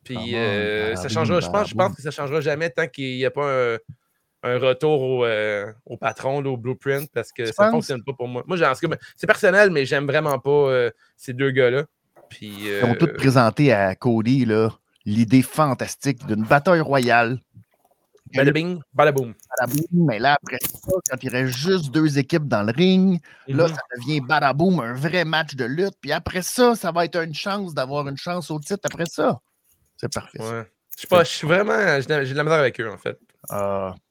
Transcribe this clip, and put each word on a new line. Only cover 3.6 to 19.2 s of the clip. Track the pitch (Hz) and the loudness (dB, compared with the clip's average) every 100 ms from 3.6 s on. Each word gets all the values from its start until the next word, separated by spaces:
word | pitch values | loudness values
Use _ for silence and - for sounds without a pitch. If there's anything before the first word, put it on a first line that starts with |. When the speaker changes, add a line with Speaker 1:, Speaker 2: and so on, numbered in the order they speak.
| 120 | 0
Speaker 1:
un, | 117 - 139 _ _ _ _ | -2 -8 -20 _ _ _ _
un | 120 123 | -2 0
retour | 131 131 156 151 | 2 2 2 2
au, | 131 127 120 | 0 0 0
euh, | 110 107 104 104 110 | 0 0 -2 -6 -14
au | - 120 | -16 -6
patron, | - 113 127 139 | -6 -4 -4 -2
là, | 139 | -4
au | 127 | -4
Blueprint, | 117 127 139 139 147 | -6 -6 -4 -4 -4
parce | 120 110 | -6 -8
que | - | -6
Speaker 2:
Tu | 117 | -6
Speaker 1:
ça | 110 | 2
ne | 208 | 2
Speaker 2:
penses ? | |
Speaker 1:
fonctionne | 233 202 131 | 2 -2 -8
pas | 107 | -8
pour | 131 123 | -8 -8
moi. | 123 127 | -8 -6
Moi, | 180 | 0
j'ai, | |
en | 151 | 0
tout | 127 165 | 0 -4
cas, | 151 - _ | -4 -10 _
c'est | 165 | 0
personnel, | 135 208 196 208 | 2 4 6 6
mais | 160 | 4
j'aime | 131 147 143 | 0 -2 0
vraiment | 143 156 135 | 0 0 -2
pas, | 139 | 2
euh, | 143 139 127 120 - _ _ | 2 4 2 0 -4 _ _
ces | - | -12
deux | 127 135 | -2 0
gars-là. | 131 123 131 151 _ _ _ _ | 4 4 2 -4 _ _ _ _
Puis, | - 107 101 | -18 -16 -10
Speaker 2:
Ils | 104 101 117 | -6 0 0
ont | |
Speaker 1:
euh, | 117 | 2
Speaker 2:
tous | 160 | -2
présenté | - 135 131 117 - 147 | 0 2 4 2 4 4
à | 107 98 95 | 4 2 0
Cody, | 127 113 110 135 117 | 0 0 2 2 2
là, | 107 110 - _ _ | 2 2 -2 _ _
l'idée | 104 107 113 131 | -2 2 6 4
fantastique | 123 - 151 127 107 - 139 127 | 4 0 0 0 -6 -6 -6 -6
d'une | - 107 | -4 -4
bataille | 110 143 143 170 | 2 2 4 2
royale. | 147 139 120 117 117 123 _ - _ _ _ _ _ _ - | 4 2 4 4 2 -2 _ -20 _ _ _ _ _ _ -6
Speaker 1:
Bada | - 143 | 2 2
bing, | 147 170 180 - | 2 -2 -6 -6
bada | 131 151 | 2 2
boom. | 135 | 2